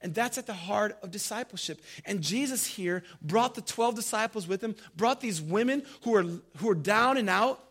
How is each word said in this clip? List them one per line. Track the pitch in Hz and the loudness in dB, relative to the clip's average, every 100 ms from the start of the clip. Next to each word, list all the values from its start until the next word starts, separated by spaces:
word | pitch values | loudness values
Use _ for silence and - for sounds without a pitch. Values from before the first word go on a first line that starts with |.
And | 185 | -4
that's | 160 233 240 | -2 -2 -2
at | 240 | -6
the | |
heart | 196 175 208 208 - | -8 -2 0 0 -2
of | 190 | -12
discipleship. | 196 - 220 254 190 - 156 - - | -8 -6 -6 -8 -8 -8 -8 -14 -18
And | - 196 | -6 -4
Jesus | 147 214 277 262 - | 0 0 0 -2 -4
here | - 180 180 180 - | -2 -2 -4 -6 -12
brought | 151 196 247 | 0 2 2
the | 247 | 0
twelve | - - 233 | -10 0 0
disciples | 226 226 220 226 220 170 | 0 -4 -2 -2 -4 -4
with | 190 | -2
him, | 226 214 - | -2 -6 -12
brought | 156 226 269 | 0 2 2
these | 240 175 | -2 -4
women | 156 190 240 277 277 - | 0 2 2 2 -2 -8
who | 233 | 4
are, | 220 175 170 - 147 | 4 4 -2 -12 -4
who | 214 | 2
are | |
down | 180 151 214 247 262 | 2 4 4 6 4
and | 208 | 2
out | 185 233 262 - | 4 2 0 -10